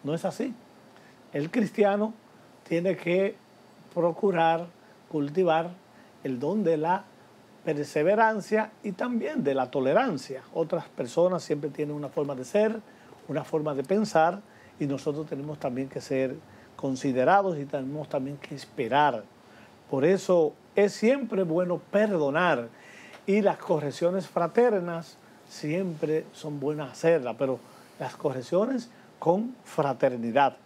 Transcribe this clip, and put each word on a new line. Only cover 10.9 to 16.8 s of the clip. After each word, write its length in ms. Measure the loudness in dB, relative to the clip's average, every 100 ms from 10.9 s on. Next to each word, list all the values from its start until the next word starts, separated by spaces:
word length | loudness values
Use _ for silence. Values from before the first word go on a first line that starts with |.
| -10 -4 2 2 2
siempre 260 | -2 -4 -4
tienen 260 | -6 -6 -6
una 140 | -6
forma 260 | -4 -4 -4
de 100 | -2
ser, 340 | 2 2 0 -10 -20 -20 -20 -6
una 160 | -6
forma 300 | -2 -2 0
de 100 | -2
pensar, 580 | 0 0 4 4 4 2 -12 -20 -20 -6
y 60 | -4
nosotros 420 | -2 -4 -6 -6
tenemos 320 | -8 -8 -6
también 300 | -4 -4 -6
que 100 | -8
ser 360 | -4 0 0 -4 -14 -20 -20
considerados 840 | -8